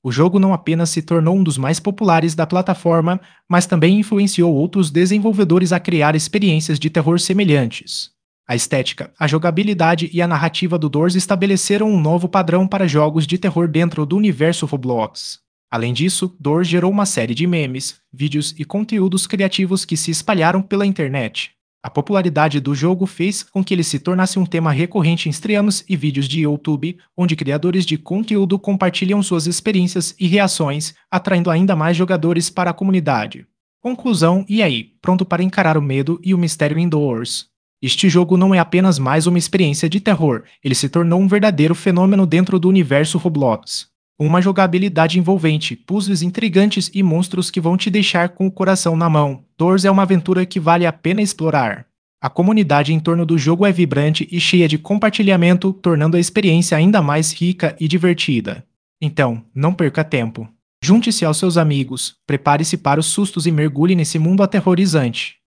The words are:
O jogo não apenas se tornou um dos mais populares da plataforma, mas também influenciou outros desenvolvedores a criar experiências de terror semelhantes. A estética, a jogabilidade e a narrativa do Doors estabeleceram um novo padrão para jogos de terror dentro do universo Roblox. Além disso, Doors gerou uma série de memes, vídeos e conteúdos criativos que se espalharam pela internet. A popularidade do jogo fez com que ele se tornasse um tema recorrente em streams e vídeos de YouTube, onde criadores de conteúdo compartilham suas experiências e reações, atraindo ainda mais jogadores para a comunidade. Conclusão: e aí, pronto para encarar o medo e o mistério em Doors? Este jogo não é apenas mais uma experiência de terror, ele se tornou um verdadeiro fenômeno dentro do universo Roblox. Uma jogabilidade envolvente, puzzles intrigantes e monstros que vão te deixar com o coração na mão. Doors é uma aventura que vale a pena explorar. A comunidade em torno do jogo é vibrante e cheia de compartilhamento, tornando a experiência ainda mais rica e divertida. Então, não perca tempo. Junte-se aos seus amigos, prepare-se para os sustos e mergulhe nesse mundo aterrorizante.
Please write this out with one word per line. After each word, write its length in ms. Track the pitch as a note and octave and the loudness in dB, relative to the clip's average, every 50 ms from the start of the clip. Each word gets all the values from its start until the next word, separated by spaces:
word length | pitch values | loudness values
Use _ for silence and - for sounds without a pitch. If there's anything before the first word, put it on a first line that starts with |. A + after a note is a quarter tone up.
O 100 | - C3 | -6 -4
jogo 280 | A#2 C3 D#3 F#3 F3 G3+ | 0 2 2 4 4 2
não 140 | F#3+ F#3+ F#3+ | 2 2 2
apenas 360 | E3 - D3 E3 E3 E3+ D#3+ | 0 -2 -2 0 0 0 -2
se 120 | - E3 | -2 -6
tornou 340 | D#3 - E3+ E3 D#3 E3 F#3 | -4 0 0 2 2 2 2
um 80 | G3 F#3+ | 2 0
dos 140 | E3+ C3+ | 0 0
mais 220 | C3 C3 C#3 E3 - | -2 -2 -2 -4 -2
populares 540 | - G#3 G3 - A3+ F#3+ E3 E3 D#3+ E3+ D#3 | -4 -6 -4 0 2 2 2 4 2 0 -2
da 140 | E3 D#3+ | -2 -4
plataforma, 720 | D#3 F3+ F3+ F#3 G3 F3+ - - E3+ E3 E3 D#3 E3+ F3+ F#3+ - - _ _ _ | 0 0 -2 0 0 -4 -2 0 0 2 2 2 0 -2 -4 -6 -14 _ _ _
mas 180 | _ F3+ F3 F3+ | _ 0 0 2
também 340 | - F#3+ E3 D#3 E3+ F#3+ G#3 | 2 0 2 4 4 4 2
influenciou 540 | G#3 - G#3+ G3 G3+ G3 - - F3 E3+ D#3 | 2 0 0 0 0 0 2 2 2 2 2
outros 340 | C3+ D3+ F3 - G3 F#3 D3+ | 0 0 0 0 0 0 0
desenvolvedores 840 | C#3 E3 F3+ F3+ G3+ G#3 G3+ A3+ G#3 G3 G3+ D#3+ E3 F#3 F#3 E3 F3+ | 2 0 2 2 0 0 0 0 0 0 2 2 2 2 2 2 0
a 60 | F3+ | -2
criar 360 | F3+ - E3+ D#3 D3 D3+ D#3 | -2 -2 0 2 2 2 2
experiências 640 | D#3 D#3 - - G#3+ G3+ F#3+ D#3 D#3+ D#3 - D#3 C#3 | 0 -2 -2 -2 0 2 2 2 0 0 -2 -4 -2
de 100 | - D#3 | -2 -2
terror 300 | D#3 E3+ D3 D#3+ E3+ F3 | -2 0 0 2 0 0
semelhantes. 1000 | - - F#3 G3+ G#3 E3+ D3 C#3 B2+ A2+ - - - - - - - - _ _ _ _ _ _ _ - | 0 0 0 0 2 2 2 2 0 -2 -6 -10 -14 -12 -12 -12 -12 -14 _ _ _ _ _ _ _ -6
A 60 | A#2+ | -4
estética, 560 | A#2 - - - - E3+ - - - C#3 - _ _ | -4 -4 -2 -2 -4 -4 -4 -8 -10 -14 -16 _ _
a 80 | D#3 | -2
jogabilidade 840 | D3 C#3+ D#3+ E3 F3 E3 E3+ G#3 G#3 G#3 E3+ E3 E3 F3 D#3+ E3+ D#3+ | -2 0 0 0 0 -2 0 -2 -2 0 0 2 2 2 0 -2 -4
e 120 | E3 E3+ F3 | -2 -2 -2
a 40 | |
narrativa 480 | F3 E3 C#3+ D#3 D#3+ D#3+ - F#3 F3 F3 | -2 -2 -2 -2 -4 -4 -4 -4 -2 -2
do 140 | E3+ D#3 D3 | -2 -2 -2
Doors 240 | C#3 D3 D#3+ F3+ F3+ | 0 0 0 2 0
estabeleceram 760 | F#3 F3+ - G3+ F#3 G3 G3 G3 F#3 - - G3+ G#3 A3 | -2 -2 -2 -2 -2 0 0 0 0 0 -2 -2 0 0
um 120 | G#3+ G#3 F3+ | 0 2 2
novo 280 | D3+ D3+ E3+ F3 F3+ | 2 2 0 0 -2
padrão 380 | F3 - G3 F3+ E3 E3 F#3 F#3+ | 0 0 0 0 2 2 2 2
para 200 | F#3+ G#3 G3 F#3+ | 0 0 0 0
jogos 400 | E3 C#3 D3+ D3+ D#3 D3+ D#3+ D3+ | 2 2 2 2 2 0 -2 -2
de 100 | C#3 F3 | -2 -4
terror 300 | F#3 - F#3+ - E3 F3 | -2 -2 -2 0 0 -2
dentro 400 | E3 D3 D#3+ E3+ E3+ D#3+ D#3 D3+ | 0 0 0 0 0 -2 -4 -4
do 100 | C#3 E3+ | -2 0
universo 480 | G3+ G#3+ G#3 D#3 B2 D3+ E3 E3+ - - | 0 0 0 0 0 0 0 0 -2 -4
Roblox. 760 | C3+ - C3+ B2 B2+ B2 A#2 A2 - _ - - - - _ _ _ _ _ _ _ | -4 -6 -6 -4 -4 -2 -2 -2 -4 _ -14 -16 -16 -16 _ _ _ _ _ _ _
Além 240 | - A#2 A2+ A#2+ B2 | -6 -4 -4 -4 -2
disso, 420 | A#2 D#3+ F#3+ F3+ - F#3+ F#3 F3+ _ | -2 -2 -2 -2 -4 -6 -6 -8 _
Doors 280 | D3 C#3+ D3+ E3+ F3+ | -4 -2 0 0 0
gerou 220 | E3 E3+ F3+ E3+ F#3 | 0 0 0 0 0
uma 160 | G3+ G3+ G3+ | 0 0 -2
série 300 | F#3 - C3 A2+ A#2 A#2+ | -2 -2 -4 -4 -4 -2
de 100 | B2 E3 | -2 -2
memes, 520 | F3+ F3 E3 D3 B2+ B2+ C3 - - - _ _ _ | 0 0 -2 -2 -4 -6 -8 -10 -12 -14 _ _ _
vídeos 440 | - C3 C#3+ D3 C#3 D3+ D3 - D#3 | -8 -6 -6 -4 -2 -4 -4 -6 -8
e 80 | - D3+ | -10 -12
conteúdos 600 | - - G3+ G#3+ A3 A3+ G#3 F#3+ F#3+ F3 F#3+ - | -8 -6 -6 -4 -2 -2 0 0 0 0 -2 -4
criativos 580 | - - F#3+ G3 F#3+ - - F#3+ F3 F#3+ F#3 - | -4 -4 -2 -2 -2 0 -2 -2 -2 -2 -4 -4
que 100 | - E3 | -4 -6
se 140 | D3+ - - | -4 -4 -4
espalharam 540 | D#3+ D#3 - - G#3+ F3+ D#3+ E3+ F#3 F#3+ G3 | -6 -4 -2 -2 0 2 2 2 2 0 -2
pela 200 | - G3+ G3 G3+ | -2 -2 -2 0
internet. 680 | G3+ F#3+ - D#3 C3+ C3+ C#3 A#2 G#2+ - - - - _ _ _ _ _ _ - | -2 -2 -2 -4 -4 -2 -4 -4 -6 -6 -10 -12 -12 _ _ _ _ _ _ -18
A 80 | B2+ | -6
popularidade 680 | _ D3 C#3+ - G3+ G3 F3+ F3+ D3 D3+ D3+ D#3+ C#3+ D3 | _ -6 -2 0 -2 0 0 0 2 2 2 2 2 -2
do 140 | B2+ C3+ C#3+ | -2 -2 -2
jogo 320 | C3 C#3+ F3 F#3 F3 G3 | 0 0 0 0 0 -2
fez 380 | F#3+ - - E3+ G3 G3+ - - | -6 -4 -4 -4 -4 -4 -6 -10
com 200 | _ _ G3 F#3+ | _ _ -4 -2
que 80 | - | 0
ele 120 | G3 F3+ D#3+ | 0 -2 0
se 160 | - - C#3 | -2 -4 -4
tornasse 400 | - F3 F#3 F#3 F#3 F#3 - F#3+ | -2 -2 0 0 0 0 0 -2
um 80 | F#3 | -2
tema 240 | F3+ - E3 E3 D#3+ | 0 -2 -2 0 0
recorrente 580 | D3 C3 E3+ F3 - G#3 D#3 E3 E3+ E3 - D#3 | 0 0 -2 -2 0 0 0 2 0 0 -2 -4
em 20 | |
streams 540 | C#3+ - - G#3+ G#3 G#3 G#3 G#3 G3 - - | -6 -4 -4 -2 0 2 2 0 0 -2 -4
e 80 | - F#3+ | -4 -4
vídeos 320 | D3 C3 D3+ C3+ C#3 C#3 | -2 -2 -2 -2 -2 -4
de 140 | C3 C#3 E3 | -2 -2 -2
YouTube, 560 | D#3 D3 D3 C#3+ _ D#3+ D3+ C#3 C#3+ E3 F3+ _ _ _ _ | 0 0 -2 -2 _ -4 -4 -2 -4 -6 -8 _ _ _ _
onde 200 | - F3+ F3 D#3+ | -2 -2 -2 -2
criadores 500 | D#3 - C3+ C#3 D3 C#3+ F3+ F3 F#3+ F3 | -2 -4 -4 -4 -2 -2 0 0 0 -2
de 140 | - D#3 D#3 | -2 -4 -6
conteúdo 580 | - - F3 G3+ A3 A3 G#3+ G3+ G3 F3 G3 | -6 -6 -6 -4 -2 -2 0 0 0 0 -2
compartilham 640 | G3 - G3+ G3+ F#3+ F#3+ F3+ F3+ - F#3+ F#3 G3+ G#3 | -2 -2 -2 -2 0 0 -2 0 -2 -2 0 0 0
suas 240 | F#3+ F3+ F#3 E3 D3+ | 0 -2 -2 -2 -2
experiências 680 | E3+ E3+ - _ A3 G3+ F#3 F3+ F3+ - F#3 E3 - - _ | -2 -4 -4 _ -2 0 0 0 0 -2 -4 -6 -6 -6 _
e 60 | F#3+ | -2
reações, 720 | E3+ F3+ G3+ G3 F#3+ - - D#3+ C#3+ C#3 D3+ D3+ - - _ _ _ | 0 2 2 2 0 0 -2 -4 -4 -4 -6 -8 -10 -14 _ _ _
atraindo 400 | - F3+ F3+ - F#3+ F3 E3+ F3 | -6 -4 -2 0 0 0 0 0
ainda 240 | D#3+ E3 F#3 G3 F#3+ | 2 2 2 2 2
mais 200 | D#3 D#3 E3 F3 | 0 0 0 2
jogadores 540 | E3 F#3 F3 F#3+ E3+ D#3+ E3+ E3+ E3 E3 - | 0 0 0 0 0 0 0 0 0 -2 -2
para 220 | - - F3+ F3 | -4 -2 -2 -2
a 20 | E3+ | -2
comunidade. 720 | - F#3+ G3 F#3+ F#3 D3+ D3+ C3 A2+ G#2 G#2 - B1+ - _ _ _ _ _ _ _ | -2 -2 0 0 0 0 0 -2 -2 -2 -6 -10 -18 -20 _ _ _ _ _ _ _
Conclusão: 640 | _ A#3+ B3+ A#3+ - B3+ A3 E3 D#3+ E3 F3 G3 G3 G3 | _ -8 -8 -4 -2 -2 0 2 2 2 2 0 0 -2
e 140 | G3+ A3 G#3+ | 0 0 0
aí, 280 | E3 C3 A#2 A2 _ _ _ | 0 0 -4 -6 _ _ _
pronto 240 | _ - F#3 F#3 F#3+ | _ 0 0 0 0
para 200 | - F3 E3 F3+ | -2 -2 -2 -2
encarar 340 | F#3 - - F#3 D#3+ D#3+ | -2 0 0 0 2 2
o 40 | D#3 | 2
medo 380 | D3 C#3 C3 C3+ C#3 D#3 F3 E3+ - | 0 0 -2 -2 -2 -2 -4 -4 -2
e 100 | F#3 F#3+ | 0 0
o 40 | |
mistério 420 | F3 F3 D#3+ D#3 - D#3 D3 D3+ E3 | 0 0 -2 -2 -2 -2 -2 0 0
em 100 | F3 F3 | 0 0
Doors? 580 | D#3 D3+ D3 C#3 A#2+ A2+ A#2+ - - - - _ _ _ _ _ _ _ | 0 0 0 -2 -2 -4 -6 -8 -10 -12 -12 _ _ _ _ _ _ _
Este 280 | - B2+ - - - F#3 | -4 -4 -2 2 2 4
jogo 260 | D3+ F3 F3+ D#3+ F#3 | 4 4 2 4 2
não 180 | F3+ F#3+ G3 G3 | 2 4 4 4
é 60 | F3+ | 2
apenas 400 | E3 E3+ - F3+ F#3 F#3+ E3+ C3+ | 2 2 2 2 4 2 2 2
mais 260 | C3+ B2+ C#3+ D#3+ D#3 | 0 0 0 2 2
uma 120 | F3 F3 | 2 0
experiência 500 | F3 D#3+ - - F#3+ F#3 D3+ C#3+ - - | 0 0 0 0 0 2 0 0 0 -2
de 140 | D#3+ E3 G3 | -2 -2 -2
terror, 420 | - A3 G3 D3+ D#3+ D3 B2 G#2+ - _ - _ | 0 0 0 2 2 0 0 -2 -6 _ -20 _
ele 140 | _ C#3 C3 | _ -2 -2
se 140 | - - C3+ | -2 -2 -2
tornou 280 | - E3 E3+ E3+ E3+ | 0 0 2 2 2
um 120 | F#3 G3 F#3+ | 2 2 2
verdadeiro 440 | G3+ G#3 G3 G#3+ F3+ C#3+ D3+ D#3 E3+ | 2 2 2 2 2 2 2 2 2
fenômeno 540 | - - G3 F3+ F3+ F#3 F#3+ G3+ G3 F#3+ | 0 0 0 2 4 4 4 4 4 2
dentro 320 | D#3+ D3+ E3+ F#3 F3+ G3 F#3 | 2 2 2 2 2 0 2
do 80 | E3 | 2
universo 500 | F#3 F#3+ F#3+ E3+ A#2+ C#3 C#3+ D#3 D#3 - | 4 4 4 2 2 2 0 0 0 -2
Roblox. 720 | E3+ - F3+ D#3 C#3+ C#3 A#2+ A2 G#2+ _ - - - - _ _ _ _ _ _ _ | -2 -2 -2 -2 0 0 0 0 -2 _ -12 -12 -12 -12 _ _ _ _ _ _ _
Uma 220 | D3 D3+ E3 F3+ | -2 2 2 2
jogabilidade 760 | F3+ G3 F#3+ G3 F#3+ F3+ E3+ F3+ F#3+ G3+ F3 D#3+ E3 D#3+ E3+ | 2 2 2 2 2 2 2 0 0 0 2 0 0 2 2
envolvente, 600 | F3+ F3 E3+ G3 F#3 D#3+ D#3+ D#3 D3+ - - A#2 | 0 2 2 0 2 2 0 0 0 -4 -6 -10
puzzles 440 | - _ - F#3 G#3+ F#3+ F#3+ G3 D#3 | -10 _ -4 -4 -2 0 -2 -2 0
intrigantes 680 | E3 F3+ F3+ - A3+ G#3+ E3 F#3+ G3+ G#3+ - G3 F3+ - - | -2 -2 -2 -2 -4 0 2 2 2 2 0 -2 -4 -4 -2
e 80 | G3 | 0
monstros 480 | G3 F3 D#3 E3+ F#3 F3+ - F3+ F3+ - | 0 2 2 0 0 -2 -2 -4 -4 -4
que 120 | - F#3+ | -4 -2
vão 160 | D#3+ E3 F3+ | 0 0 0
te 120 | F#3 - G#3+ | 0 0 0
deixar 400 | F3+ G#3+ F#3+ - - F3 F3 F3+ | 0 0 0 0 0 0 -2 -2
com 160 | F3+ _ F#3+ | -2 _ -4
o 60 | F#3+ | -4
coração 460 | F#3+ - F#3+ F#3 F#3+ F#3 - E3+ E3 | -2 -2 0 0 0 0 0 0 0
na 120 | D#3+ E3+ E3+ | 0 2 2
mão. 360 | D#3 D3+ D3 C#3+ C3+ B2 - _ _ | 2 2 2 0 -4 -10 -16 _ _
Doors 280 | - D#3+ F3 F#3+ G3 F3+ | -2 2 2 2 4 4
é 60 | G3 | 4
uma 100 | G3 G3 | 4 4
aventura 440 | G3 F#3 G3 F3 D#3 - F#3 F#3 F#3 | 4 4 2 0 2 0 0 0 0
que 140 | F3+ - F#3+ | -2 -4 -2
vale 260 | D#3 E3 E3+ F3 F3 | 2 2 2 4 2
a 60 | E3 | 0
pena 300 | D#3+ _ - D#3+ - G#3+ | -2 _ -4 -2 0 0
explorar. 640 | G#3 F#3+ - - D#3 D#3+ D3+ C#3+ B2 G#2+ G#2 - - _ _ _ _ _ _ _ | -2 -4 -4 -4 -2 0 0 0 0 -2 -4 -8 -12 _ _ _ _ _ _ _
A 80 | - C3 | -8 -6
comunidade 640 | - - F3 G3 G#3+ G#3+ G3+ C#3+ D3 D3 D3 C#3+ D#3+ | -2 0 2 2 4 2 2 2 2 2 2 2 0
em 60 | D#3+ | 0
torno 260 | D#3 E3+ E3+ E3+ E3+ | 0 0 0 0 0
do 120 | D#3+ E3+ | 0 0
jogo 280 | D#3+ C3 D#3 E3+ E3+ G3+ | 0 2 0 2 2 2
é 60 | G3+ | 2
vibrante 560 | F#3 F3 F3+ C#3+ C3 C#3 D3 D3+ D#3 - - - | 4 2 0 0 2 0 0 0 0 -2 -4 -4
e 120 | F3 F3 | -4 -4
cheia 260 | - - - F3+ E3+ | -2 2 4 4 4
de 100 | D#3 D#3 | 4 2
compartilhamento, 960 | D#3 D#3 - G3+ G#3 G#3+ G#3+ G#3 - G#3+ G3 F#3+ F3 E3+ F3 F3+ F3+ F#3 F#3+ | -2 -2 -4 -2 0 0 0 0 2 2 2 4 4 4 4 2 2 0 -2
tornando 460 | F#3+ F#3+ - F3+ E3 D3 D3+ D#3+ E3+ | -4 -2 -2 0 0 2 2 2 2
a 20 | F3 | 0
experiência 580 | F3 - - G#3+ G3+ F#3 D#3+ E3+ F3 - E3+ | 0 0 -2 0 2 2 2 2 2 2 2
ainda 240 | D#3 D#3+ F#3+ G#3+ G3+ | 4 4 4 4 4
mais 300 | D#3+ C#3+ C#3+ D#3 D#3+ D#3 | 2 2 0 0 0 -2
rica 460 | - - E3 F3+ F3+ F3+ E3+ D3+ - - | -2 -2 -2 -2 -2 -2 -2 -4 -2 -2
e 80 | D#3+ | -4
divertida. 800 | D3+ D#3+ F3+ F3 F3+ F3 E3 - - C3+ A2+ - G2+ G#2+ A#2+ - _ _ _ _ _ _ _ | -2 0 2 2 2 0 0 -2 -2 -2 -2 -2 -4 -10 -10 -14 _ _ _ _ _ _ _
Então, 400 | D#3+ D3 D3+ - C#3 B2 A#2 A2+ - _ _ | -6 -4 -2 0 -2 -2 -2 -6 -12 _ _
não 180 | C3+ C#3+ E3 F#3 | -2 -2 -2 0
perca 300 | F3+ F3 C#3 C#3+ - D#3 | 0 -2 -2 0 -2 -4
tempo. 460 | D#3 - C3 A#2 A2+ A2 A#2 A2+ A2 _ _ _ _ _ _ - | -2 -2 -4 -4 -4 -8 -10 -16 -16 _ _ _ _ _ _ 2
Junte-se 400 | C#3+ G3 A#3 A3+ A#3 G#3+ - F3 | 2 2 4 4 0 -2 0 0
aos 140 | D#3 D3+ | -2 0
seus 200 | D#3 F#3+ F#3 E3 | 0 0 0 2
amigos, 600 | F3 D#3+ D3+ C#3+ C#3 C3 B2 C3 B2 - - _ _ _ | 2 2 2 2 0 -2 -4 -6 -10 -10 -12 _ _ _
prepare-se 480 | - C#3+ C3+ - D3+ C#3+ C#3+ D#3+ D#3 - | -4 -4 -2 2 0 2 2 0 -2 -4
para 240 | D#3+ - - C#3+ D#3 | -2 0 0 0 0
os 60 | D#3 | 0
sustos 400 | - - - G3+ G3 - F3 D3+ | -2 -2 -2 -2 -2 -4 -2 -2
e 60 | E3+ | 0
mergulhe 440 | D#3+ D3 D3+ D#3 C3+ C#3 D#3 F3+ F#3 | 0 0 0 -2 0 0 2 2 2
nesse 240 | F3 D#3 D#3 - D#3+ | 2 0 -2 -2 -2
mundo 240 | D#3 E3+ F#3+ G3 G3+ | 0 2 2 2 2
aterrorizante. 960 | F#3+ - G3 G3 F#3+ F3+ E3+ G3 F#3 D#3 D#3 C3 A#2+ A2+ - - - - _ _ | 2 2 0 2 2 2 2 2 2 2 0 0 0 -4 -6 -10 -10 -14 _ _